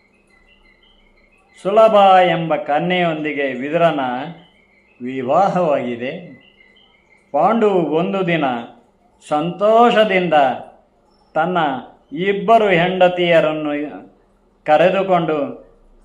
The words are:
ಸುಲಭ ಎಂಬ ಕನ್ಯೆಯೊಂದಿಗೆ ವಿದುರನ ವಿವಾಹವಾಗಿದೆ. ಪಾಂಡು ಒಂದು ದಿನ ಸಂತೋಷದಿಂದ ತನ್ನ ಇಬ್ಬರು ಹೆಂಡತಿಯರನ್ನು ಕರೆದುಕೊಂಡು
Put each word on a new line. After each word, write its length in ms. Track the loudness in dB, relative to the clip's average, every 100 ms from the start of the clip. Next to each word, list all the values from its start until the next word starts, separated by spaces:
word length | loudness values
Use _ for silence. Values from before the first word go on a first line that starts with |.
| _ _ _ _ _ _ _ _ _ _ _ _ _ _ _ _
ಸುಲಭ 320 | 0 4 6 6 6 6
ಎಂಬ 360 | 4 0 -2 -4
ಕನ್ಯೆಯೊಂದಿಗೆ 960 | -2 -2 -2 -2 -2 -4 -6 -4 -6
ವಿದುರನ 480 | -6 -6 0 0 0 -4 -6 -10 -16 _ _ _ _ _ -16
ವಿವಾಹವಾಗಿದೆ. 1400 | -10 -8 -2 0 0 0 -2 -2 -4 -8 -10 -12 -16 -20 _ _ _ _ _ _ _ _ _
ಪಾಂಡು 380 | 0 0 2 0
ಒಂದು 560 | 0 0 -2 -2 -4 -2
ದಿನ 180 | -2 -2 -6 -10 -20 _ _ _ _ -6
ಸಂತೋಷದಿಂದ 1080 | -4 -4 -2 2 4 4 4 2 0 2 2 2 -2 -12 -20 _ _ _ _ _
ತನ್ನ 240 | -4 -2 -2 -2 -4 -12 -20 _ -6
ಇಬ್ಬರು 520 | -4 -2 2 2 4
ಹೆಂಡತಿಯರನ್ನು 1040 | 2 0 2 0 2 2 2 2 -2 -6 -6 -8 -12 -20 _ _ _ _ _
ಕರೆದುಕೊಂಡು 1000 | 0 2 4 0 0 0 0 -4 -6 -10 -20 _ _ _